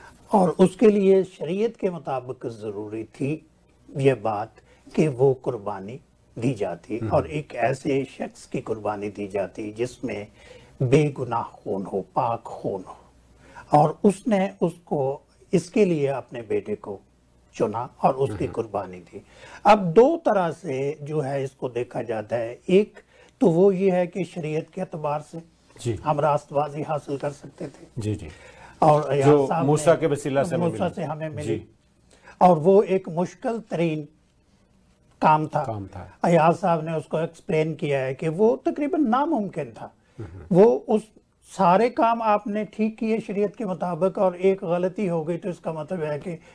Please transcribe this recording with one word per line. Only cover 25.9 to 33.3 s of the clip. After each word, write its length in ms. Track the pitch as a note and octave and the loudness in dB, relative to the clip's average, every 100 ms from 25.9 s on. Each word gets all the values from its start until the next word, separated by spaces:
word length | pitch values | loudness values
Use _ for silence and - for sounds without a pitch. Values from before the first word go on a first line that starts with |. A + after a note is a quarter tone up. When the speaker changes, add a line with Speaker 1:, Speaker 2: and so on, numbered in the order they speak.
Speaker 1:
हम 260 | G#2 D3+ D3 | -4 -2 0
रास्तबाजी 600 | D3+ C#3+ - C#3+ D3 D3 | 2 0 -2 -4 -2 -4
हासिल 360 | D3 D3+ - C#3 | -6 -6 -6 -6
कर 120 | D3 | -6
सकते 380 | C#3 C3+ - D3 | -8 -14 -14 -14
थे। 200 | - - - | -14 -16 -8
Speaker 2:
जी, 160 | G#2 F2+ | -6 -6
जी। 120 | D#2+ - - - - - | -8 -18 -20 -20 -16 2
Speaker 1:
और 280 | D#3+ D3+ C#3+ | 4 4 2
अयाज 160 | C#3+ C3+ | 4 6
Speaker 2:
जो 220 | D3 C3+ | 6 4
Speaker 1:
साहब 180 | E3+ C3+ | 0 2
Speaker 2:
मूसा 280 | D3+ D#3 | 2 4
Speaker 1:
ने, 60 | D#3 | 4
Speaker 2:
के 80 | D#3+ | 2
वसीला 360 | C#3+ D3+ C#3 | -2 -2 0
से 120 | C3 D3 | 0 0
हमें 140 | E3+ | -2
Speaker 1:
मूसा 140 | - | -2
Speaker 2:
मिली। 120 | F3 - | -4 -4
Speaker 1:
से 80 | |
हमें 260 | D3+ D#3 D#3 | -8 -6 -8
Speaker 2:
जी। 60 | D3+ | -8
Speaker 1:
मिली। 320 | C3 G#2+ - _ _ _ _ _ - - | -6 -6 -8 _ _ _ _ _ -12 4
और 180 | F#3 D#3+ | 6 6
वो 240 | D#3+ G3 | 6 6
एक 260 | G3 F#3+ F#3+ | 4 0 -2
मुश्किल 500 | E3 F3+ | -4 -6